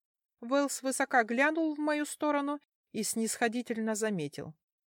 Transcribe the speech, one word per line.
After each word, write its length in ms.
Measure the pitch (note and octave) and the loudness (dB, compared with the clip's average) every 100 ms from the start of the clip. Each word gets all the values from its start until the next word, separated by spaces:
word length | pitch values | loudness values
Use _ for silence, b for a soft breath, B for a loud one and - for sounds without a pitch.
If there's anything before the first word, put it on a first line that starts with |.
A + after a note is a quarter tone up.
| _ _ _ _ | _ _ _ _
Вэл 280 | A#3 C#4 C#4 | 0 2 2
свысока 540 | - C4 B3+ C4+ B3+ | 0 -2 -2 2 4
глянул 500 | G#3+ A#3 C#4+ D#4+ D#4+ | 4 4 2 2 0
в 60 | D4 | 0
мою 260 | D4+ D4+ D4 | 0 0 -2
сторону 540 | - D4+ C#4+ C#4+ D4 _ _ _ | -2 0 0 0 -6 _ _ _
и 100 | G#3+ | -4
снисходительно 960 | G#3 - A3 - A#3+ A#3 A#3+ A3+ A3 G#3+ | -2 0 -2 0 0 0 -4 -2 -2 0
заметил: 580 | A3 G3 C#3+ - D3 - _ _ | 0 0 -4 -6 -12 -14 _ _